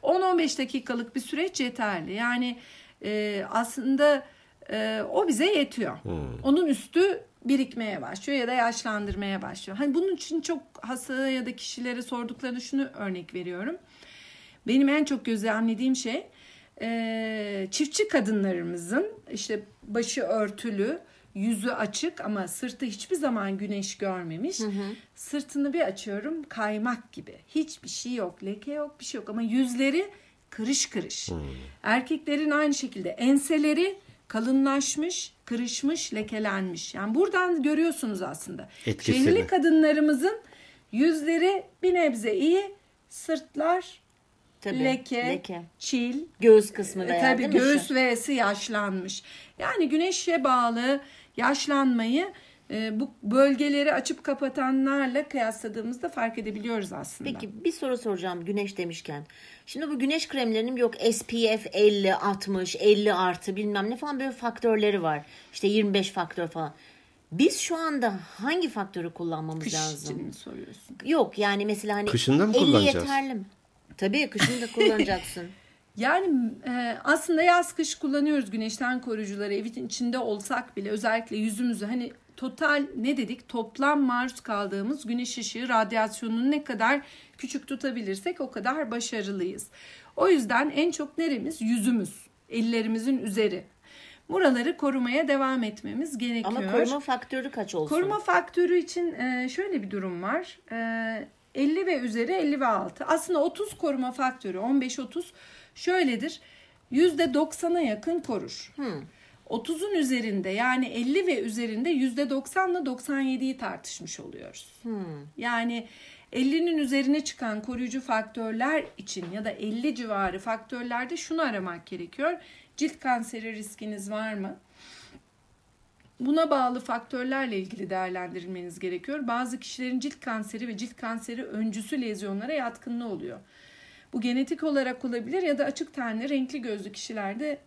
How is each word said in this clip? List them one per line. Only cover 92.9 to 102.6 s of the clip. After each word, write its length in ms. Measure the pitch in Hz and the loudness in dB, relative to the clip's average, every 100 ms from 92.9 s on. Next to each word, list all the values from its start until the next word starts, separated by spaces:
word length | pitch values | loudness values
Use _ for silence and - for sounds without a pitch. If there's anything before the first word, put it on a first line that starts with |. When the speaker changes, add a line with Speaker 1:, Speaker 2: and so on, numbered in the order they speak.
| 226 240 262 | 0 0 0
Speaker 1:
üzeri. 460 | 220 196 208 180 - _ - - - - - | 0 2 2 0 -8 _ -20 -20 -20 -20 -2
Buraları 480 | 359 330 247 262 - | 4 6 4 0 0
korumaya 520 | 285 262 240 269 294 | 0 0 0 2 2
devam 360 | 277 262 262 | 2 2 0
etmemiz 540 | 214 208 196 226 320 254 | -2 -6 -8 -6 -6 -4
gerekiyor. 340 | 240 233 202 226 | -2 -2 -2 -2
Speaker 3:
Ama 160 | 190 | 2
koruma 280 | 220 240 285 | 2 2 0
faktörü 500 | 277 254 - 262 269 | -2 -4 -2 -6 -6
kaç 240 | 247 196 | -8 -4
olsun? 220 | 175 151 311 | -4 0 0
Speaker 1:
Koruma 220 | 381 415 | 0 -2
faktörü 600 | 427 349 339 - 349 359 | 2 0 2 0 4 2
için, 340 | - 349 339 | 0 -2 -4
e, 340 | - 254 247 254 | -2 -2 -2 -2
şöyle 340 | 294 403 320 | -4 -2 -2
bir 80 | 196 | -4
durum 320 | 202 185 175 | -4 -4 -4
var. 360 | 190 302 359 - _ | -2 -4 -4 -16 _
E, 560 | 226 226 226 226 220 - _ _ | -6 -4 -4 -4 -6 -10 _ _
elli 320 | - 285 330 370 | 0 2 2 2
ve 120 | 294 | 0
üzeri, 340 | 240 226 240 | 0 -2 0
elli 280 | 381 302 285 | 2 2 2